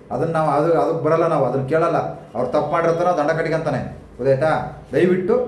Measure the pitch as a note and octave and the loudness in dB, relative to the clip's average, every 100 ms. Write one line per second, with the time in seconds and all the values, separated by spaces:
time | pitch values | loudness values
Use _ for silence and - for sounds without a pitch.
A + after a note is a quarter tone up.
0 | - A#2+ E3 D#3+ D#3 C#3+ D#3+ D#3+ C#3+ D#3+ | -8 -4 -2 0 0 2 2 2 2 0
1 | D3 E3 E3 D3+ B2+ C3 - D#3+ E3 D3+ | 0 2 2 2 0 -2 0 0 2 0
2 | - - - A2+ B2+ D3+ D3 E3 E3 E3 | -4 -8 -10 -6 -2 -2 0 0 0 2
3 | F3 D#3+ D3 D#3+ D#3 D#3+ D#3 B2+ - - | 0 2 0 0 0 -2 -2 -4 -6 -10
4 | - - C3 C3+ D#3 - - - - C3 | -16 -4 0 2 2 0 -4 -10 -4 2
5 | F#3 F#3 - B3 | 2 2 2 0